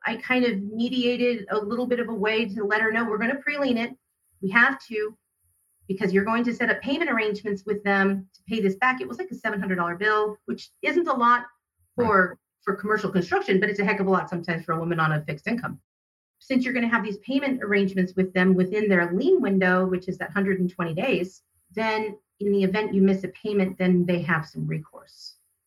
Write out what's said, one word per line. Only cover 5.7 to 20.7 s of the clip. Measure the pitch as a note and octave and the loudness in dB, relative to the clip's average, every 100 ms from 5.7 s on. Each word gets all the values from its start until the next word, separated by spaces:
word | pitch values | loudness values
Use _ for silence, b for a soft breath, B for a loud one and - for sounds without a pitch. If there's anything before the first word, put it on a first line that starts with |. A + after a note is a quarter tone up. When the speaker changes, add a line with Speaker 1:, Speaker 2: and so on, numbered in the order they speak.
| _ - | _ -8
Speaker 1:
because | F#3+ G3 | -4 0
you're | F#3+ G3+ | 2 2
going | A#3 | 0
to | A#3+ | 0
set | - A#3 | 0 -2
up | G#3 | -2
payment | C4 D#4 E4 | -2 -2 0
arrangements | A3+ G#3+ G3+ G#3+ G3 G#3 | 0 0 -2 -4 -4 -4
with | G#3 | -2
them | G3+ G3 G3 G3 F#3+ | 0 2 2 0 -6
to | _ | _
pay | - A3 | -6 -2
this | G3 F#3+ | 0 2
back." | B3+ B3+ | 0 0
It | - | -6
was | B3 | -8
like | F#4+ | -10
a | - | -6
seven | A3 G#3 | -6 -4
hundred | F#3+ F3+ | -4 -2
dollar | E3+ E3+ | -2 -2
bill, | G#3+ G#3+ G#3+ G#3 - | 0 2 0 -4 -10
which | G3+ - _ | -10 -12 _
isn't | D4 D#4+ E4+ | -2 0 0
a | |
lot | B3+ A#3+ A#3+ - _ _ _ _ - | 2 4 2 0 _ _ _ _ -2
for, | A#3 G3 F3+ | 2 4 2
Speaker 2:
Right. | - _ _ | -2 _ _
Speaker 1:
for | - F#3+ | -6 -4
commercial | G#3 G#3+ F#3+ | 0 0 0
construction, | F#3 F3 G4 F#4+ F#3 | 0 2 0 2 2
but | G#3 | 2
it's | G3+ | 0
a | G3 | 0
heck | F#3+ | 0
of | F#3+ | 2
a | |
lot | F#3 E3 | 2 0
sometimes | F3 E3+ E3 E3 | -6 -4 -6 -4
for | |
a | E3 | -4
woman | E3 D#3+ | -2 0
on | D#3 | 0
a | D3+ | 0
fixed | D3+ D3 G#3 | -4 -6 -4
income. | A#3+ - - _ _ _ _ _ _ | -4 -6 -10 _ _ _ _ _ _
"Since | - B3+ B3 | -2 0 0
you're | |
gonna | B3+ A#3 | 0 0
have | A#3 | 0
these | G#3 G3 | -2 -6
payment | - C#4+ C#4 C4 | -4 -2 0 -2
arrangements | G#3 G3+ G3 F#3+ F3+ - | 0 2 2 0 -2 0
with | F#3 | 0
them | F#3 F#3 F#3 | 2 4 4
within | F#3 G#3+ G#3+ | 2 0 2
their | F3+ E3+ | 2 2
lien | F#3 D#4+ F#4 | 2 4 4
window, | G#3 G3 F#3 F#3 F#3 | 4 2 4 2 2
which | F3+ F#3 | -2 -4
is | - | -8
that | F3 | -4
hundred | G3 G3 F#3 | -2 0 0
and | |
twenty | F3+ | -2